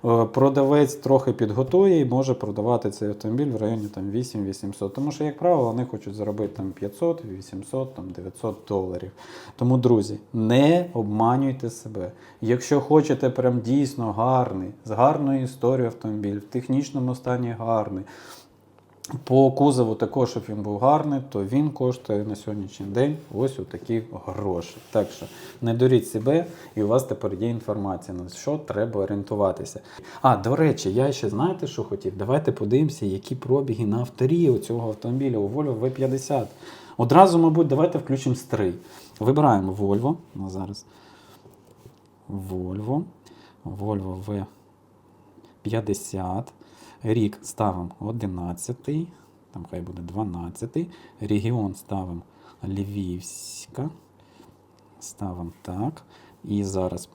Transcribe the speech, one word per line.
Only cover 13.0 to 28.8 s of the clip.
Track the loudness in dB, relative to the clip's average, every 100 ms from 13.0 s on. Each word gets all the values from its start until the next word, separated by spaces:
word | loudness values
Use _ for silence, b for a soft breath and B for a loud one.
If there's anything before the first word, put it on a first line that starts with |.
| 6 2 0
прям | 2 2 2
дійсно | 2 2 2 -2 -4
гарний, | 0 2 2 2 -2 -8 -10 -6
з |
гарною | 4 4 4 0 0
історією | -2 0 0 2 0
автомобіль, | -4 -6 -4 -4 -4
в |
технічному | -6 -8 -2 -2 -2 -4 -4 -4
стані | -2 -2 -2 -4
гарний, | 0 0 0 -6 -10 B B B B _ _ _ _ _ -12 -12
по | 2 6 6
кузову | 6 4 4 2 0
також, | -2 0 0
щоб | -2 -8
він | -8
був | -4 0
гарний, | 4 4 2 -4 -4
то | -6
він | 0 0 0
коштує | 0 -2 -2 -4 -4
на | -2 -8
сьогоднішній | -8 -8 -10 -10 -6
день | 0 0 0 -8 -4
ось | -2 -4
у |
такі | -12 -12 -4 -4 -4 -12 -10
гроші. | -6 -2 -2 -6 -16 -2
Так | -2 -2
що | -6 -16 B B B
не | -2
дуріть | 4 6 6 2
себе, | -2 2 2 0 B B -2
і |
у | 2
вас | 2
тепер | 2 -6 -4
є | -4 -4
інформація, | -4 -4 -4 -4 -6 -8 -12
на | -12
що | -8 -6 -6
треба | -4 -4